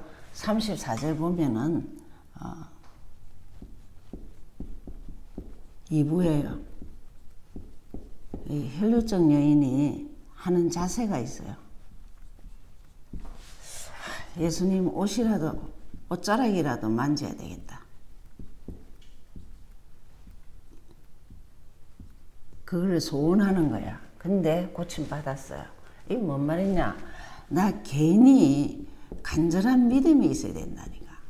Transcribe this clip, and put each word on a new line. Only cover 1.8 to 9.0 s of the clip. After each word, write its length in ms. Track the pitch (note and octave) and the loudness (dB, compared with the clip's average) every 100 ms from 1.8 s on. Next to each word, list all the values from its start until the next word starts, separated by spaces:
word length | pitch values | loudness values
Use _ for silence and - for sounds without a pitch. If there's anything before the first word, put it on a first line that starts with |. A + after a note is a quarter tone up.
| - - - - - - | -2 -10 -16 -18 -18 -14
어, 140 | - E2 D#2 - - - - - - - - - - - - - - - - - - - - - - - - - - - - - - - - | -12 -12 -14 -16 -18 -14 -12 -10 -10 -10 -12 -14 -14 -16 -16 -16 -12 -12 -10 -12 -12 -10 -8 -8 -10 -12 -10 -12 -12 -12 -12 -12 -14 -12 -2
이부예요. 720 | D#3 D3 E3+ F3 D3 C3+ - - - - - - - - - - - - - - - - - - - - | 2 4 4 4 2 0 -6 -10 -10 -10 -10 -14 -12 -12 -12 -12 -12 -12 -12 -10 -12 -10 -10 -8 -8 -4
이 240 | D3 C#3 C#3+ | -4 -4 0
혈루증 540 | G#3+ A#3 | 4 4